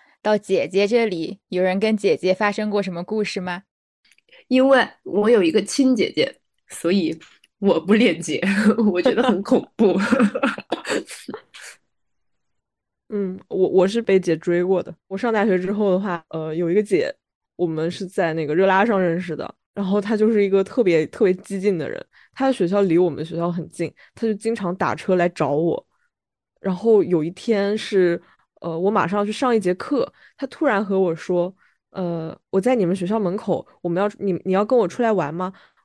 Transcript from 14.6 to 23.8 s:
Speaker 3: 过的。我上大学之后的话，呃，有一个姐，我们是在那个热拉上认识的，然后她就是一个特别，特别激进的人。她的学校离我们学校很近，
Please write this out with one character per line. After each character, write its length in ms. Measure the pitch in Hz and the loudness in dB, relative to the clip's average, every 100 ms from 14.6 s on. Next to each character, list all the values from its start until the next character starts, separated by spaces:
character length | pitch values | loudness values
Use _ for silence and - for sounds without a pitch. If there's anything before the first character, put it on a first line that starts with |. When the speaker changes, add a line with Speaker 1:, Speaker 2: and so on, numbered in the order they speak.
Speaker 3:
过 180 | 180 190 | 2 0
的。 120 | - 165 _ | -2 -14 _
我 120 | 196 | -4
上 140 | 240 | -2
大 120 | 220 | 0
学 140 | 208 185 | 2 2
之 140 | 185 | 0
后 180 | 208 202 | 0 2
的 80 | 185 | 0
话， 260 | 202 170 - | -2 -6 -8
呃， 260 | 165 160 | -8 -6
有 160 | 156 170 | -4 0
一 40 | |
个 80 | 190 | 0
姐， 320 | 208 180 - - _ _ _ - | 2 0 0 -6 _ _ _ -4
我 100 | 170 | -4
们 240 | 156 165 | -2 -4
是 160 | 175 190 | -6 -8
在 260 | - 165 | -2 -2
那 120 | 160 151 | -2 -2
个 80 | |
热 120 | 160 190 | 2 2
拉 200 | 190 226 | 4 2
上 140 | 196 | 2
认 200 | 180 170 | 0 -2
识 140 | 175 | -6
的， 200 | 151 - - _ | -8 -10 -14 _
然 100 | - | -8
后 160 | 190 202 | -2 -2
她 160 | 202 220 | 0 2
就 140 | 214 | 2
是 120 | 214 | 4
一 60 | 196 | 2
个 140 | 196 | 2
特 220 | 190 - | 2 2
别， 220 | 196 165 160 | 4 2 0
特 180 | - | 2
别 100 | 202 | 2
激 260 | 185 - 196 | 2 -4 -2
进 160 | 202 175 | 0 0
的 120 | 139 | -4
人。 160 | - - _ _ | -8 -14 _ _
她 140 | - 269 | -2 -2
的 60 | |
学 140 | 254 175 | 0 0
校 140 | 202 | 2
离 140 | 196 165 | 4 4
我 140 | 180 | 2
们 140 | 143 | 0
学 120 | 160 165 | -8 -4
校 140 | 170 | -4
很 180 | 175 - | -4 -8
近， 220 | - | -8